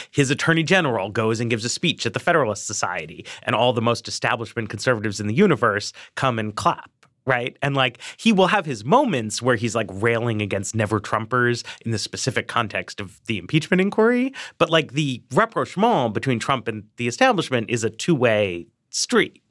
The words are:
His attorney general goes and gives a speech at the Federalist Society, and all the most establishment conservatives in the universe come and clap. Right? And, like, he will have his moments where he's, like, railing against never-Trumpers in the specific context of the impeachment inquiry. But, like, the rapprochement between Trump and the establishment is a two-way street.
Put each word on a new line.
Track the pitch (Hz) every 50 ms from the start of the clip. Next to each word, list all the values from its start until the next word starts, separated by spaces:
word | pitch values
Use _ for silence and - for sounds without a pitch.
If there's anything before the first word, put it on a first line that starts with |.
| - -
His | - 143 139 123
attorney | 143 - - 151 165 165 160
general | 127 190 185 160 135 113 101 92 107
goes | 101 123 110 107 117 110
and | 123 113
gives | 120 107 107
a | 120
speech | - - - 160 - - -
at | 117 -
the | -
Federalist | - 175 170 160 131 107 101 - -
Society, | - 107 - - 95 90 87 82 80 87 - - - - - -
and | - 120
all | 110 120 123 117
the | 120
most | 113 120 117 - -
establishment | 117 - - - 117 123 113 113 - - 120 110 -
conservatives | - 104 - 131 123 107 104 110 101 -
in | 104
the | 104 110
universe | 156 214 190 147 - 120 110 101 104 - - - - - - -
come | - 139 131 117 110
and | 107 107 107
clap. | - - 170 - - - - _ _ _ _ _ _ -
Right? | 131 131 123 123 131 - -
And, | 139 139 139
like, | 135 131 127 - - - - -
he | - - 226
will | 214 180 185
have | 170 214 202 156
his | 156 127 104 101
moments | 139 208 277 302 233 156 123 110 107 - -
where | 113 127 123
he's, | 101 120 110 -
like, | 117 107 90
railing | 92 98 110 117 117 113 120 120 110 107
against | 107 95 107 98 98 - -
never-Trumpers | 110 107 98 110 101 - - 120 110 110 110 127 123 120 120 120 120 - - - -
in | - 117
the | 110 101
specific | - - - - - 131 104 110 -
context | - - 117 113 98 - 92 90 - - -
of | 101 90 - - _
the | - 113
impeachment | 92 82 - - 156 151 - 190 180
inquiry. | 190 202 - 220 214 233 247 247 254 269 269 - - - - -
But, | 170 -
like, | 165 160 135 104 117
the | 156 156 135 127 107 - - 127
rapprochement | 180 226 220 - 165 127 - - 180 214 240 214 151 123 113 104
between | - - 135 123 113
Trump | - - 135 120 - 120
and | 110 107 92 _ _
the | - 120 120
establishment | 117 - 262 262 226 170 143 - 127 120 107 -
is | 120 113 113
a | 107
two-way | - - - 175 165 123 123 117 107 104 104 95 87 85 85 _ _ _ _ _
street. | - - - - 247 214 - - - _ _ _